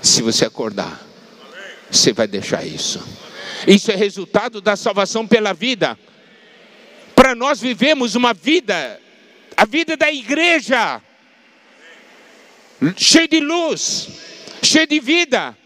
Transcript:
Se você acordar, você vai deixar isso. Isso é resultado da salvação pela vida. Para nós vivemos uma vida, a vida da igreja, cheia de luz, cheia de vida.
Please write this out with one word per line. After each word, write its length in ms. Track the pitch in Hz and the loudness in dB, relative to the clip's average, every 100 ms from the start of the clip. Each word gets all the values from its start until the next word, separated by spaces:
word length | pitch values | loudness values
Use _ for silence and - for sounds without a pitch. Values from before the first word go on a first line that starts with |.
Se 200 | - - | 2 2
você 240 | 113 110 113 | 0 0 -2
acordar, 600 | - 113 101 85 - - - - - - 180 196 - - | -2 -8 -6 -8 -10 -20 -20 -20 -20 -20 -20 -20 -20 -4
você 220 | - - | 2 2
vai 140 | 113 110 | 2 -2
deixar 380 | 98 95 82 78 | -2 -4 -6 -6
isso. 400 | - - - - - - - - - - | -8 -8 -8 -12 -18 -20 -18 -14 -8 4
Isso 240 | 196 - | 4 6
é 40 | 190 | 0
resultado 640 | 202 196 175 208 233 220 | -2 -2 -4 -2 -4 -4
da 140 | 196 202 | -2 -2
salvação 500 | 233 202 196 220 220 | -2 -2 -2 -2 2
pela 260 | 233 214 | 2 2
vida. 460 | 180 226 240 156 113 _ _ _ - - - - - - - - | -4 -4 -2 -2 -4 _ _ _ -20 -20 -20 -20 -20 -20 -20 -2
Para 220 | - 262 233 | 4 4 4
nós 240 | 262 285 | -2 -2
vivemos 560 | 247 220 269 302 247 208 | -2 0 2 2 0 2
uma 180 | 247 | 2
vida, 680 | 214 240 330 233 180 131 101 _ _ _ _ _ - | 0 0 0 0 -4 -4 -10 _ _ _ _ _ 0
a 80 | 214 | 2
vida 320 | 269 330 311 | 2 -4 0
da 120 | 302 | 0
igreja, 920 | 302 214 294 339 330 202 254 196 123 _ _ _ _ _ _ _ _ - - - - - - - - _ _ 139 190 | -2 -4 0 2 2 2 0 0 -4 _ _ _ _ _ _ _ _ -20 -20 -20 -20 -20 -20 -20 -20 _ _ -4 0
cheia 320 | - - 330 | 2 4 4
de 140 | 320 | 0
luz, 680 | 294 339 330 196 - - - - - - - - | 0 -2 -2 -4 -4 -6 -8 -16 -20 -20 -20 -2
cheia 240 | - 302 311 | 2 2 2
de 120 | 302 | 0
vida. 580 | 240 339 339 240 143 117 | 0 0 2 0 -2 -12